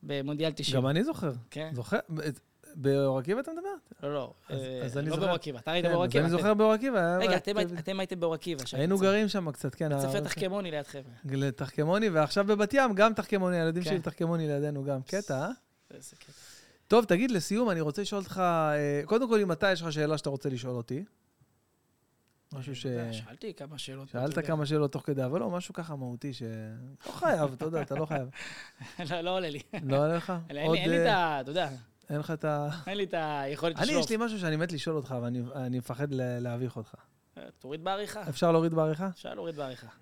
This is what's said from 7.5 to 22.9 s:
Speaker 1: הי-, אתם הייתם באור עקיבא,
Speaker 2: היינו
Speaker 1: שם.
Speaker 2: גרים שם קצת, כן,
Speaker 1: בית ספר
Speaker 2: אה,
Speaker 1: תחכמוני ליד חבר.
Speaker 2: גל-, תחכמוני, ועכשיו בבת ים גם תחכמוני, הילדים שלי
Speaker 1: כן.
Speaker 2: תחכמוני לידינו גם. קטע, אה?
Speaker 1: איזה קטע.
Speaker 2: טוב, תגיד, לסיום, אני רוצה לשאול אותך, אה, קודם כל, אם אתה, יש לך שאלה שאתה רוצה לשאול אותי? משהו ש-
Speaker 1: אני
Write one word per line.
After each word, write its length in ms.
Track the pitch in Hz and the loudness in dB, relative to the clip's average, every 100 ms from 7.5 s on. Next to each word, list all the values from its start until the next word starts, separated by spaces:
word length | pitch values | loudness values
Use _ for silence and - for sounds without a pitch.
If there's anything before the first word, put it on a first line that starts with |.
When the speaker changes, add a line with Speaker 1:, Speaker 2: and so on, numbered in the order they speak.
| 202 | 0
Speaker 1:
הי-, 80 | 175 175 | 0 -2
אתם 220 | 160 190 | -4 -4
הייתם 200 | 190 180 | -4 -2
באור 140 | 165 | -2
עקיבא, 300 | 160 - 156 147 | -2 -4 -6 -4
Speaker 2:
היינו 240 | 143 156 196 | 0 2 4
Speaker 1:
שם. 60 | |
Speaker 2:
גרים 260 | 190 202 214 | 6 4 4
שם 220 | 196 170 | 0 -4
קצת, 240 | 139 143 | -4 -6
כן, 140 | - 160 | -2 0
Speaker 1:
בית 100 | 143 | 2
ספר 140 | 135 139 | 2 0
Speaker 2:
אה, 20 | |
Speaker 1:
תחכמוני 500 | 147 - 190 196 185 | -2 -2 -2 -2 -2
ליד 160 | 151 143 | -6 -6
חבר. 140 | 139 131 117 143 | -12 -14 -12 -4
Speaker 2:
גל-, 240 | 135 139 | 0 0
תחכמוני, 580 | - 135 - 151 190 220 | 0 -4 0 2 4 4
ועכשיו 360 | 160 147 - 202 | 4 4 4 4
בבת 280 | 208 208 | 4 4
ים 200 | 277 262 | 6 4
גם 200 | 196 214 | 6 6
תחכמוני, 420 | 220 202 202 185 175 | 4 0 2 2 2
הילדים 260 | 165 165 | 2 2
שלי 140 | 180 185 | 0 0
Speaker 1:
כן. 60 | |
Speaker 2:
תחכמוני 460 | 165 151 165 170 156 | -2 -2 0 0 0
לידינו 360 | 143 147 143 | 0 0 -2
גם. 160 | 139 135 | -2 -2
קטע, 380 | 131 190 196 135 | -2 -4 -2 -2
אה? 80 | 160 254 _ _ _ | -2 -6 _ _ _
Speaker 1:
איזה 220 | - - - | -20 -20 -20
קטע. 160 | - - - - - _ _ | -20 -20 -20 -20 -20 _ _
Speaker 2:
טוב, 160 | 220 | 4
תגיד, 260 | 226 180 254 | 6 4 4
לסיום, 400 | 220 - 202 240 | 0 0 0 2
אני 100 | 170 | 2
רוצה 220 | 151 147 | 0 -2
לשאול 180 | 202 202 | -4 -4
אותך, 180 | 190 185 | -6 0
אה, 560 | 180 170 156 147 147 143 | 2 4 4 2 2 0
קודם 240 | 143 220 254 | 2 2 4
כל, 120 | 226 | 2
אם 120 | 196 | 2
אתה, 200 | 160 202 | 2 2
יש 100 | 180 | 2
לך 100 | 165 | 0
שאלה 260 | 151 151 151 | 0 0 0
שאתה 120 | - | -2
רוצה 180 | 139 143 | -2 -2
לשאול 280 | 127 127 123 | -4 -4 -6
אותי? 280 | 117 127 202 _ _ _ _ _ _ _ _ _ _ _ _ _ _ | -4 -6 -6 _ _ _ _ _ _ _ _ _ _ _ _ _ _
משהו 220 | 143 131 127 | -12 -8 -6
ש- 100 | |
Speaker 1:
אני 80 | 139 | -4